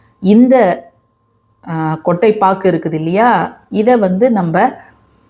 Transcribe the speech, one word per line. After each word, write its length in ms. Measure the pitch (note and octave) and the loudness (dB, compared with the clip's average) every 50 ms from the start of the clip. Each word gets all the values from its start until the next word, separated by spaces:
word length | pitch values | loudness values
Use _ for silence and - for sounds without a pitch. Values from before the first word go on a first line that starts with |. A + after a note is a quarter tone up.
| _ _ _ - | _ _ _ -6
இந்த, 640 | - F#3 G#3 A3+ B3 B3+ C4 C4 A3+ F3+ E3+ - - - _ _ _ _ _ _ _ _ _ _ _ _ _ _ - - | 0 2 4 4 4 4 4 2 2 2 0 -4 -8 -18 _ _ _ _ _ _ _ _ _ _ _ _ _ _ -14 -10
ஆ, 260 | E3 D#3+ D#3+ D#3 D#3+ | -8 -6 -4 -4 -6
கொட்டை 420 | D#3 - - E3+ E3+ A3+ A3 G#3+ | -4 -2 -4 -2 0 0 0 0
பாக்கு 340 | G#3+ G3 F#3 F#3+ F#3+ - F#3+ | 2 0 -2 0 0 -2 -2
இருக்குது 240 | E3+ D#3+ D#3+ D#3+ D#3 | -2 -2 -4 -4 -6
இல்லையா, 680 | D#3 D#3 E3 F3 G3 A3+ B3 A3+ F3+ E3+ - - - _ - | -6 -6 -4 -2 0 0 2 0 0 -2 -4 -8 -14 _ -8
இதை 260 | - G3 G#3+ A#3 B3 | -4 -2 0 2 2
வந்து 340 | A#3+ G#3 F#3 F#3 F#3 A#3 C4 | 2 0 0 0 0 0 0
நம்ம 420 | A#3+ G3+ F3+ E3 D#3+ F3 G#3+ C4 - - - - _ _ _ _ _ _ _ _ | 0 0 -2 -2 0 0 0 0 -2 -6 -18 -20 _ _ _ _ _ _ _ _